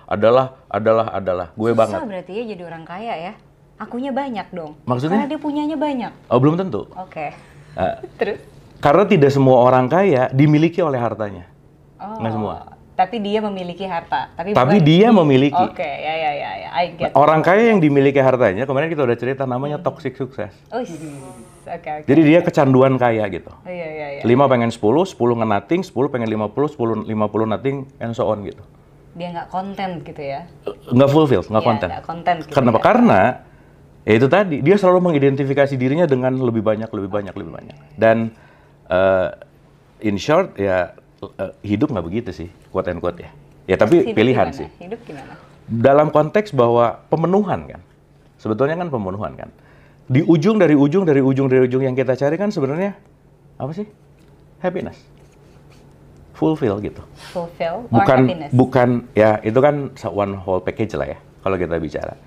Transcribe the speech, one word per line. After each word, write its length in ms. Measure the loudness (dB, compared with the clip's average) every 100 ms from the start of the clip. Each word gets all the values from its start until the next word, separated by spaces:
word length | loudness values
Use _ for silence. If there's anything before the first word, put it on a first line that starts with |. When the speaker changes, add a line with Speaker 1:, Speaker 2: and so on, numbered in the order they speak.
Speaker 1:
adalah, 520 | -8 0 4 4 2 -6 -8
adalah, 420 | -2 2 2 0
adalah. 360 | -4 -4 -6 -6
Gue 200 | -4 0
Speaker 2:
Susah 60 | 2
Speaker 1:
banget. 220 | 0 -2 -8
Speaker 2:
berarti 240 | -12 -10
ya 100 | -10 -10
jadi 160 | -12 -14
orang 180 | -16
kaya 300 | -16 -14 -10 -10
ya. 180 | -12 -16 _ _ _ -18
Akunya 340 | -12 -10 -6
banyak 360 | -6 -6 -8 -10
dong. 260 | -12 -14 -12
Speaker 1:
Maksudnya? 360 | -6 -4 -2 -2
Speaker 2:
Karena 80 | -2
dia 100 | -6
punyanya 340 | -6 -4 -4 -4
banyak. 360 | -4 -4 -8 -12 -2
Speaker 1:
Oh, 80 | 2
belum 180 | 2 0
tentu. 320 | -4 -8 -10
Speaker 2:
Oke. 380 | -16 -16 -12 -14 -14 -20 -20 -14
Speaker 1:
Eh, 220 | -6 -6 -6 -14
Speaker 2:
<laughs> 120 | -8
Terus? 200 | -6 -6 -14 -20 -20 -2
Speaker 1:
karena 260 | 2 4 4
tidak 220 | 4 4
semua 300 | 4 6 6
orang 260 | 6 4 2
kaya 400 | 2 2 2 2
dimiliki 500 | 2 4 4 2 0
oleh 160 | -2 -2
hartanya. 500 | -4 -4 -8 -10 -18 _ _ _ _ -20
Speaker 2:
Oh. 200 | -16 -8
Speaker 1:
Nggak 160 | -6
semua. 220 | -6 -6 -10 -16 -20 -8
Speaker 2:
Tapi 220 | -4 -4 -4
dia 220 | -4 -4
memiliki 480 | -4 -6 -10 -10 -8
harta. 400 | -8 -6 -8 -8
Tapi 180 | -10 -2
Speaker 1:
Tapi 240 | 0 4 4
Speaker 2:
bukan 80 |
Speaker 1:
dia 240 | 6 6 6
Speaker 2:
di-, 80 | 6
Speaker 1:
memiliki. 400 | 6 4 2 0
Speaker 2:
oke, 220 | -2 -4
ya, 340 | -10 -8 -6 -4
ya, 140 | -4
ya, 180 | -6 -10 -12
ya. 120 | -8
I 120 | -6 -6
get 220 | -4 -2 2
Speaker 1:
Orang 240 | 4 4
Speaker 2:
it. 80 | 2
Speaker 1:
kaya 240 | 4 4
yang 80 | 4
dimiliki 400 | 4 4 4 4
hartanya, 480 | 2 4 2 0 -2
kemarin 240 | -2 -2
kita 160 | -2 -2
udah 80 | -2
cerita, 280 | -4 -4 -4
namanya 340 | -6 -6 -6
Speaker 2:
Hmm. 80 | -8
Speaker 1:
toxic 240 | -8 -10
sukses. 380 | -8 -10 -10 -12 -14 _
Speaker 2:
Oh, 160 | -10
oke, 80 | -10 -12 -16 -16 -18 -20 -20 -20 -16 -14 -12
oke. 160 | -8
Speaker 1:
Jadi 180 | 2 4
dia 180 | 6 6
kecanduan 580 | 4 2 4 6 4 4
kaya 240 | 2 0 -2
gitu. 180 | -6 -12
Speaker 2:
Oh, 140 | -20 -16
iya, 220 | -14 -12
iya, 200 | -12 -12
iya. 80 | -4
Speaker 1:
Lima 220 | 0 2 4
pengen 220 | 2 0
sepuluh, 400 | -2 0 2 -2
sepuluh 240 | -2 -2
nge-nothing, 460 | 0 -2 -2 -2 -4
sepuluh 300 | -2 -4 -4
pengen 160 | -2 -4
lima 240 | -4 -4
puluh, 160 | -4 -4
sepuluh, 320 | -2 -4 -4
lima 320 | -4 -4 -2
puluh 160 | -2 -2
nothing, 400 | -2 -4 -6 -10 -12
and 140 | -8
so 160 | -4 -4
on 160 | -4
gitu. 160 | -8 -14 -20 _ _ _ -20
Speaker 2:
Dia 180 | -14 -12
nggak 160 | -12 -10
konten 560 | -10 -10 -10 -10 -10
gitu 160 | -14 -14
ya? 220 | -12 -12 -14 -16
Speaker 1:
Eh, 140 | -16 -16 -2
nggak 180 | 2 4
fulfill, 300 | 4 4 2
nggak 140 | 0 0
Speaker 2:
Iya, 120 | 0
Speaker 1:
konten. 180 | 0 -4
Speaker 2:
nggak 140 | -8 -10
konten 300 | -6 -4 -4
gitu 100 | -2
Speaker 1:
Kenapa? 260 | 0 2 4
Speaker 2:
ya. 60 |
Speaker 1:
Karena, 360 | 4 4 6 6 4 0 -12 -20 -20 -20 -20 -6
ya 120 | 2
itu 140 | 4 4
tadi, 320 | 2 0 0
dia 160 | 2 4
selalu 240 | 4 4 2
mengidentifikasi 640 | 2 2 2 -2 0 0
dirinya 300 | 0 -2 0
dengan 320 | 2 0 0 -2
lebih 240 | -2 0
banyak, 280 | -2 -4 -6
lebih 180 | -8 -6
banyak, 220 | -6 -8
lebih 200 | -12 -14
banyak. 240 | -16 -18 -20 -20 2
Dan, 400 | 4 4 0 -8 -20 _ _ _ -2
eh, 440 | 2 2 2 -2 -6 -20 _ _ _ _ _
in 140 | -4 -4
short, 380 | 0 0 0 -4
ya, 340 | -2 0 -2 -10 _ _
eh, 320 | -16 -10 -10 -10
hidup 280 | -6 -2 -2
nggak 160 | -4 -6
begitu 260 | -8 -8
sih, 140 | -12 -14 -18 _
quote 180 | -6 -4
and 100 | -6
quote 220 | -6 -8
ya. 80 | -14 -20 -20 _ -2
Ya, 100 | 2
tapi 260 | 4 4
Speaker 2:
Hidup 140 | 4 2
Speaker 1:
pilihan 320 | 2 2 0
Speaker 2:
gimana? 80 | -4
Speaker 1:
sih. 120 | -14 -16
Speaker 2:
Hidup 240 | -16 -16
gimana? 320 | -16 -18 -18 -20 -20 -20 -8
Speaker 1:
Dalam 420 | 2 4 6 4
konteks 400 | 2 2 0 0
bahwa 440 | 2 2 4 2 -2 -4
pemenuhan 600 | -2 2 0 0 -6 -8
kan. 140 | -18 -20 _ _ _ _ _
Sebetulnya 380 | -6 -2 -2
kan 140 | -2 -6
pemenuhan 480 | -6 -6 -8 -10 -12
kan. 160 | -18 -20 _ _ _ _ -2
Di 180 | 0
ujung, 320 | 4 4 4 4
dari 180 | 4
ujung, 300 | 4 4 2
dari 160 | 2 2
ujung, 260 | 2 0 2
dari 220 | 4 4
ujung 160 | 2
yang 80 | -2
kita 240 | 0 -2 -2
cari 180 | -2
kan 160 | -2 -4
sebenarnya 460 | -2 -4 -2 -6 -8 _ _ _ _ _ -12
apa 160 | -10
sih? 100 | -10 -14 _ _ _ _ _ _ _
Happiness. 380 | -6 -6 -8 -14 _ -20 -20 _ -20 -20 -20 -20 -20 -20 -20 -20 -20
Fulfill 480 | -4 -2 0 -2 -4
gitu. 240 | -8 -12 -20 -20 -12
Speaker 2:
Fulfill 540 | -10 -10 -8 -8 -8
or 160 | 0 2
Speaker 1:
Bukan, 200 | 4 4
Speaker 2:
happiness? 300 | 4 0 0
Speaker 1:
bukan, 380 | 2 2 2 2 0 -2
ya 320 | 4 4 4
itu 160 | 0 2
kan 320 | 2 0 -6 -10 -8
one 260 | -4 -4 -6
whole 280 | -4 -4
package 320 | -4 -6 -6 -4
lah 120 | -8
ya, 80 | -10 -18 -8
kalau 180 | -4 -2
kita 160 | -2 -4
bicara. 400 | -6 -8 -10 -14